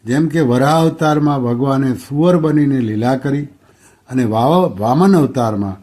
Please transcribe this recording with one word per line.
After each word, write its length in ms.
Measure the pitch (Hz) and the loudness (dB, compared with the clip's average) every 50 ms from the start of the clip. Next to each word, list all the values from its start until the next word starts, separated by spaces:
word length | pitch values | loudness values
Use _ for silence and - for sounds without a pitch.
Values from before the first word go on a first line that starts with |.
| _ | _
જેમ 240 | 110 123 147 165 160 | -2 -2 0 0 0
કે 120 | 160 170 | 0 0
વરાહ 420 | 151 120 120 127 135 143 156 165 | 0 2 2 2 2 2 2 2
અવતારમાં 600 | 165 160 160 - 160 156 151 151 151 147 143 135 | 2 0 0 0 -2 0 0 2 0 0 0 -2
ભગવાને 520 | 123 120 120 120 135 139 135 135 135 131 123 | -2 -2 -2 -2 0 0 0 0 0 -2 -4
સુવર 420 | - - - 135 147 160 180 180 | -4 -8 -8 -4 0 2 2 2
બનીને 440 | 170 156 156 147 151 147 143 135 131 | 2 0 0 0 2 2 2 0 -2
લીલા 360 | 120 110 110 107 113 123 135 | -2 -2 -2 -2 0 -2 -2
કરી 320 | 131 - 143 143 147 147 143 - _ _ _ _ _ _ _ _ _ _ - | -2 -2 -4 -4 -4 -6 -8 -14 _ _ _ _ _ _ _ _ _ _ -6
અને 140 | 127 127 123 | -4 -2 -2
વાવ-, 540 | 110 110 110 120 139 165 180 185 165 107 95 | 0 0 0 2 2 2 2 2 0 -2 -4
વામન 380 | 104 113 127 151 185 196 196 | -2 0 2 2 4 4 4
અવતારમાં 600 | 170 143 123 - 131 120 113 107 101 101 98 95 98 | 4 2 0 0 -2 -2 -2 -2 -4 -6 -6 -8 -12